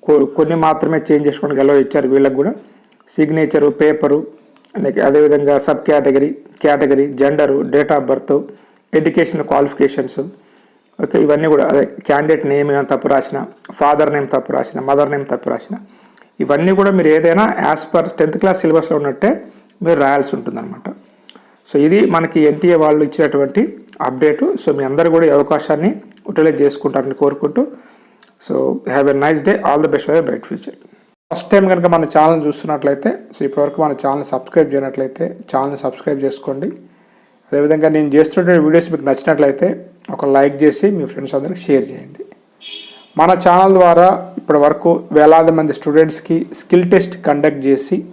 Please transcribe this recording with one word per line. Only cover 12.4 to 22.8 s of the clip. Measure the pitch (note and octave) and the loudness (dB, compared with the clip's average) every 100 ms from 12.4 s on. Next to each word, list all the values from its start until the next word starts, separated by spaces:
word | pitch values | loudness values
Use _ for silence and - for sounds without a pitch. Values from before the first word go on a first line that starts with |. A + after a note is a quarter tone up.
| D3+ | 0
నేమ్ | C#3+ C#3+ | -2 0
ఏమైనా | C#3+ C3+ C3+ | -2 -2 -4
తప్పు | - | 0
రాసినా, | C#3 B2+ C#3 A#2+ - - | -2 -2 -8 -10 -16 -20
ఫాదర్ | - C#3+ D3 D3+ | -2 0 2 0
నేమ్ | D3 C#3 | 0 -2
తప్పు | C3+ C3 | -4 -2
రాసినా, | C3+ C3 - | -6 -4 -8
మదర్ | C3+ C#3 C#3+ | -2 0 0
నేమ్ | C#3+ C#3 | -2 -6
తప్పు | B2 - | -6 -4
రాసినా, | A#2+ - G3 - _ _ _ _ _ | -8 -8 -14 -14 _ _ _ _ _
ఇవన్నీ | C3 C#3+ F3 | -2 0 2
కూడా | F#3+ G3 | 2 2
మీరు | F#3+ D#3 | 2 4
ఏదైనా | D#3 E3 E3+ A3 - C#3+ | 4 4 2 0 0 -2
as | D#3 - F3 | -2 -2 -2
per | E3 - | -2 -2
టెన్త్ | D#3 D#3 | -2 0
క్లాస్ | F#3+ F#3 | 0 0
సిలబస్లో | E3 D#3+ D#3+ D#3 | 2 0 0 -2
ఉన్నట్టే | C#3+ C3+ G3+ D#4 - - _ _ | -2 -2 -2 -2 -8 -20 _ _
మీరు | E3+ D#3+ | -2 2
రాయాల్సి | C#3 C#3+ C#3 - | 2 0 -2 -6
ఉంటుందన్నమాట. | - A#2+ - - - - _ _ _ - _ _ - | -8 -10 -12 -14 -14 -16 _ _ _ -20 _ _ -4
So, | C#3+ | 0
ఇది | D3 G3 A3 | 2 4 2
మనకి | E3+ D#3+ E3 | 0 -2 2
ఎన్టీఏ | D3+ C#3 F3 | 2 2 2
వాళ్ళు | E3+ | 2